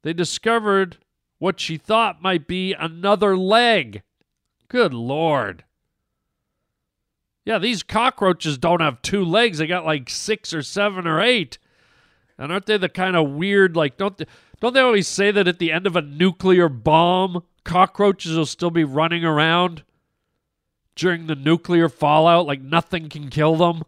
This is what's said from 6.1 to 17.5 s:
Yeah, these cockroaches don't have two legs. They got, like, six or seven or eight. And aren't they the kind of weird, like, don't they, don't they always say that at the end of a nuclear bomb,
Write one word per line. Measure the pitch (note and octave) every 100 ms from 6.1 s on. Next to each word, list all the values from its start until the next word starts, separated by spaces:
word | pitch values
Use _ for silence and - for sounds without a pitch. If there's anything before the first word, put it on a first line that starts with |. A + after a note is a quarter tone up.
| _ _ _ _ _ _ _ _ _ _ _ _ _
Yeah, | - A3
these | G#3+ G#3+
cockroaches | - G#3+ B3 - F#3+ F3 D#3+ C3+
don't | E3 E3+
have | D#3 A#2+
two | - G3+
legs. | F3 F#3+ A#3 D#3
They | D#3
got, | F3+ D#3+
like, | D#3 B2
six | - - G#3+ -
or | E3
seven | C3+ G3 G#3 F#3+ E3+
or | D#3+
eight. | A3+ B3 C#3+ - _ _ _ _ _ _ _ -
And | C3+
aren't | F#3 G3
they | G#3+
the | F#3
kind | - F#3 F3+
of | D3
weird, | C#3+ F#3+ G3+ F#3+
like, | E3 D3+ -
don't | G3 G3
they, | D#3 - _ -
don't | A#3
they | C4
always | B3+ G#3+ F3
say | - G3+
that | G3+ F3+
at | F3
the | E3
end | D#3+ F#3+
of | F3
a |
nuclear | D3 C#3+ F#3 E3+ F#3 F#3 E3+
bomb, | B2+ A2 D#3 F3 F#3 F#3+ F3 -